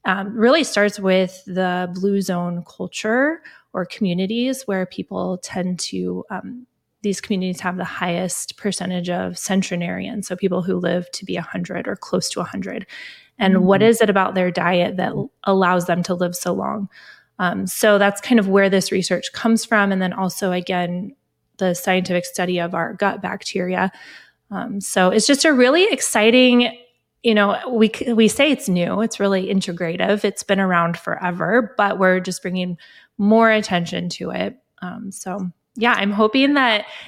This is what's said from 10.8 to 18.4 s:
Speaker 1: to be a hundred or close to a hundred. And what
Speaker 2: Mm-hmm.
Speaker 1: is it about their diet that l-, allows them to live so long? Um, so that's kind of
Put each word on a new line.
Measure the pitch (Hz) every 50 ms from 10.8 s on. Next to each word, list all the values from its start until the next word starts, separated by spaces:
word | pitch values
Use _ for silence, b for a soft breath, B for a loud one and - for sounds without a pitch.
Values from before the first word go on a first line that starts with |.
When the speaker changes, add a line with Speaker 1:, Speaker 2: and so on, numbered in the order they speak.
| 180 180 175 180 175 -
Speaker 1:
to | - - 196
be | 185 180
a | 175
hundred | 165 - - 180 175 - 190 175 -
or | - 202 -
close | - - - 185 - -
to | - 180
a | 175
hundred. | - - - 170 190 90 - - B B B B B B B B B B -
And | 214 190 190 185 180
what | 180 196 190
Speaker 2:
Mm-hmm. | 214 226
Speaker 1:
is | 233 226
it | 233 208
about | 196 196 185 180 190
their | 190 180 180
diet | 170 185 170 175 185 175 175 202 208
that | 185 185 -
l-, | - - 202 - _ _ -
allows | 202 196 190 190 175 180 180 175
them | 180 170 175 175
to | - 185
live | 175 180 175 175
so | - - 180 175
long? | 196 - - - 214 202 - B B B B B B B B B -
Um, | 185 175 170 190 196 185
so | - - - 214 208 202
that's | 202 202 202 -
kind | - - 247
of | 226